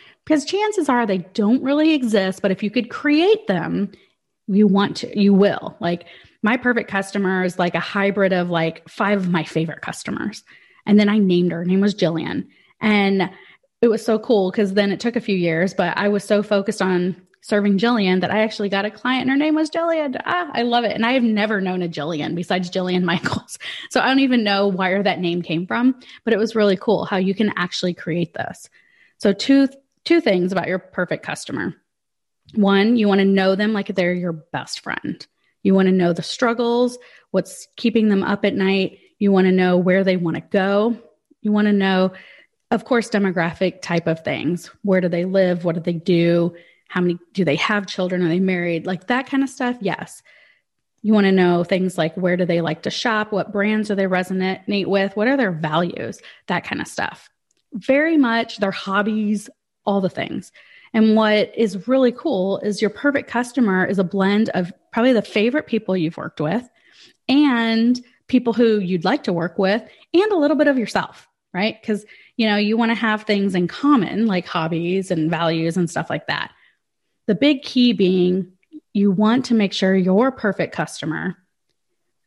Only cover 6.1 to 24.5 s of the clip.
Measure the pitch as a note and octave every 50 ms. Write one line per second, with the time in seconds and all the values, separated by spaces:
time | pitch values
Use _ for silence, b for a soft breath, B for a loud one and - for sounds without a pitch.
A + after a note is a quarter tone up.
6.1 | B B B B B B B G#3+ A#3+ B3 B3 B3 A#3+ A#3+ - - - F#3+ F#3+ -
7.1 | - G3+ G3 F#3 F#3+ F#3 F3+ F3+ F3 - F3 F3 - E3 - - - G3+ G3 G3+
8.1 | G3 G#3 G3 F#3 F#3+ F3+ F3+ F3 F3 E3 E3 D#3+ D#3+ - - - - - A3 G3
9.1 | G#3 G3+ F#3 F3+ F3 E3 D3+ - - D#3+ D#3+ D#3+ - - - - - - - -
10.1 | - - - - - - - b b b b b b b b - G#3 G#3 G#3 G#3
11.1 | G#3 A3 G3+ F#3 F3+ F3 F3+ F3 E3 E3+ F3 F3 F#3 F#3+ G3 G#3 G3+ - F#3+ D#3+
12.1 | E3 D#3+ - - - - F#3 - b b b b b b - G#3+ G#3 G3+ G3 G3
13.1 | G3 F#3+ F3+ - B B B B B B B _ _ _ - A#3+ G#3 - - -
14.1 | A3 A3 - - A#3 G3+ F#3 F#3 - A#3 G#3 F#3+ F#3+ G#3 G3+ G3+ F#3+ - - A#3+
15.1 | A#3+ A#3+ - - G3 F#3 F3 E3+ D#3+ D#3+ F3+ F#3+ E3+ - F3 F3 - - G3 G#3
16.1 | G#3 G3+ - - G#3+ G3+ G#3 - G#3 G3 G3 A3+ - - F#3+ F#3 F#3 F3+ F3+ F#3
17.1 | F3 - - _ _ _ - - G#3+ G#3 G3+ G3+ G3 F#3+ A3+ A#3+ B3 A3+ G3 F#3
18.1 | F#3 F#3 F3 - G3 G#3+ G#3+ A3 A3 - G#3 G3 G3 G3 G3 G#3+ G#3 - - B3
19.1 | C4 B3+ - B3+ C4+ C#4 D4+ D#4 D4+ D#4 D#4+ D4+ - E4 E4 E4+ E4 D#4 D4+ C#4
20.1 | B3+ - - - F4 F4+ F4 D4 - A#3 A#3+ A#3+ A#3 A#3+ A#3+ G3+ - - A3+ A#3
21.1 | C4 C4+ A#3+ A3+ A3 G#3 G#3 G#3+ A3 G3 F#3+ F#3 F#3 F3+ F3 E3+ E3+ D#3 C#3+ D#3+
22.1 | F3 D3 D3 - E3+ E3+ F3+ - F#3 F#3 F#3 F3 - F#3+ F3+ F3+ F3+ F3+ F3+ F3
23.1 | F#3+ - - - - - - - - - B B B B B B B B3 - B3
24.1 | C4+ C4+ C#4 B3+ B3+ A#3+ G#3+ G3+